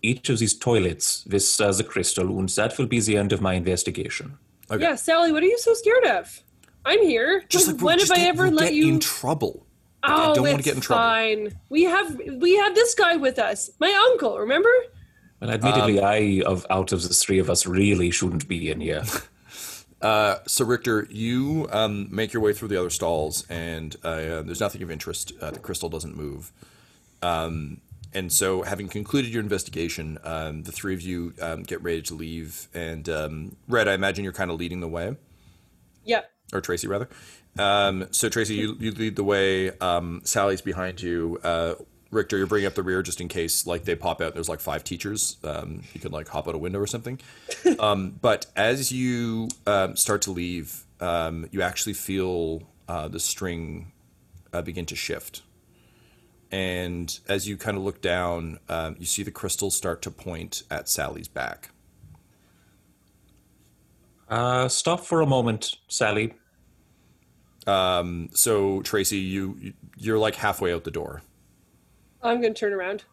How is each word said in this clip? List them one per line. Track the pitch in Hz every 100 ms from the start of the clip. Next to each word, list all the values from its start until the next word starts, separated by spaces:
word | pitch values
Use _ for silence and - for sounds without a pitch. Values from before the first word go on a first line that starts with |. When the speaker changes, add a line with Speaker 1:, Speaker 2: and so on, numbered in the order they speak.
Speaker 1:
each | 107 131 -
of | 120
these | 110
toilets. | - - 117 90 82 - -
This, | - 98 - -
uh, | 104
the | 95
crystal, | 101 - 90 - 95 95
and | 95
that | - 110 -
will | 123
be | 123
the | 107 104
end | 101
of | 95
my | 98
investigation. | 92 87 90 - 87 - - - - _ _ -
Speaker 2:
Okay. | 110
Speaker 3:
Yeah, | 320 269
Sally, | - 330 339
what | 302
are | 359
you | 466
so | 466
scared | 453 415 494 403
of? | 196 - - _ _ _ _
I'm | - 392
here. | 392 233 262 381 -
Speaker 2:
Just | 359 339
Speaker 3:
When, | -
Speaker 2:
like, |
Speaker 3:
when | 294 349
Speaker 2:
just | 392
Speaker 3:
have | 359
I |
Speaker 2:
don't, | 349
Speaker 3:
ever | 339 370
Speaker 2:
we'll |
Speaker 3:
let | 311 320
Speaker 2:
get |
Speaker 3:
you | 302 311
Speaker 2:
in | 320
trouble. | - - 127 151 - - - _ _ _
Like, | 277
I | 302 320
Speaker 3:
Oh, |
Speaker 2:
don't | 294
wanna | 285 277
Speaker 3:
it's |
Speaker 2:
get | 151
in | -
trouble. | - 233
Speaker 3:
fine. | 233 226 220 214 208 - _
We | 294
have, | 359 359 349 262 - 262
we | 349 392
have | 403
this | 381 466 -
guy | 370
with | 339 269 254
us, | 202 202 - -
my | 330 403 466
uncle. | 480 269 202
Remember? | 214 285 427 508 480 - - _ - _
Speaker 1:
Well, | 110
admittedly, | 110 104 107 107 101
Speaker 2:
Um, |
Speaker 1:
I, | 98 107 107 95
of, | 87 92 -
out | 95 92
of | 92
the | 87
three | - - 95
of | 87
us, | 90
really | 92 90 101 95 87
shouldn't | 87 92 85 73
be | 87 82
in | 78
here. | 78 78 107
<laughs> | - - _ - - - - - _
Speaker 2:
Uh, | 107 107 107 98 -
so | -
Richter, | 117 120 127 110 -
you, | 104 113 123 139 156 151
um, | 104 110 104 98
make | 98 110
your | 117
way | 107
through | 101 110
the | 98
other | 90
stalls, | - 85 82 76 78 -
and, | 85 85 82 80 -
uh, | 87 80 80 82
there's | 78 85
nothing | 104 -
of | 87
interest. | 78 - 82 - -
Uh, | 78
the | -
crystal | - 90 85
doesn't | 80 80 76
move. | 76 69 82 _ - _ _ _ _ _
Um, | 87 82 82 82 73 76 _ - -
and | 98 90
so, | - 95 92
having | 90 98 101
concluded | 104 104 143 123
your | 113
investigation, | 104 95 - 82 85 - 78 78
um, | - 80 80 78
the | 80
three | 80 101
of | 92
you, | 87 87 85 -
um, | 85 82
get | 90 87
ready | 85 82
to | 76
leave. | 80 80 82 80 - -
And, | 85 82 80 78
um, | 78 76 78 82 - -
Red, | 120 101
I |
imagine | 98 98 95
you're | 98
kinda | 90 92
leading | 82 87 90
the | 85
way. | 82 90 143 _ _ - _ _ _ _ _
Speaker 3:
Yep. | - 226 - _ _
Speaker 2:
Or | 98
Tracy, | - 87 104
rather. | 98 127 - - - _ -
Um, | 101 101 101 95 92
so | - 113
Tracy, | 117 107 107
you, | 107 -
you | 113
lead | 107 110
the | 95
way. | 101 101 98 95 95 -
Um, | 90 87 85 85
Sally's | - 113 101 95
behind | - 90 92 90
you. | 90 85 82 82
Uh, | 85 82 82 85 - _ _
Richter, | 107 95 104
you're | 95
bringing | 104 98
up |
the | -
rear | 92 92
just | 90 -
in | 87
case, | 92 82 - -
like, | 87
they | 78 82
pop | 90 82
out | 82
and |
there's, | 80 82
like, | 80
five | - 76
teachers. | - 85 104 107 - -
Um, | 78 78 78 82 -
you | -
could, | -
like, | 78 80
hop | - 85
out |
a | 80
window | 85 98
or | 104
something. | 117 117 131
Speaker 3:
<laughs> | - - - - 339 -
Speaker 2:
Um, | 107 104 190 -
but | 120 104 -
as | - 107 131 131
you, | 127 127 120 117 113 113 - -
um, | 101 92 -
start | - 104
to | 101
leave, | 90 87 87 76 - - _
um, | 87 85 82 82 80
you | 95
actually | 90 92 -
feel, | 101 - 95 92 90 82 80 82 _ -
uh, | 87 78
the | 90
string, | - - 92 85 80 82 90 _ _ _ _ - _
uh, | 87
begin | 85 85 82
to | -
shift. | - - - - _ _ _ _ _ _ _ _ _ _ _
And | 95 92 90 90 87 85 - -
as | 98 98
you | 98
kinda | 110 101
look | 95 95
down, | 95 90 87 85 82 80 _
um, | 82 80 80
you | 87
see | -
the | 101
crystals | - 95 - 98
start | - 92 85
to | -
point | - - 82 87 - -
at | 73 -
Sally's | - 71 76 -
back. | - 62 50 - _ _ _ - - _ _ _ _ _ _ _ _ _ _ _ _ _ _ _ _ _ _ _ _ _
Speaker 1:
Uh, | 113 123 127 127
stop | - - 175
for | - 165
a | 151
moment, | 131 117 107 - - _
Sally. | - 113 104 107 - _ _ _ _ _ _ _ _ _ _ _ _ -
Speaker 2:
Um, | 98 92 90 87 87 85
so | - - 107 98 98
Tracy, | 95 107 95 101
you, | 95 95 95 101
you, | 101 - - -
you're, | 104 110
like, | 107 104
halfway | 107 98 92
out | 85
the | 80
door. | 80 73 73 - _ _ _ _ _ _ _ _ _
Speaker 3:
I'm | 233 240
gonna | 233
turn | 220 214
around. | 196 180 202 -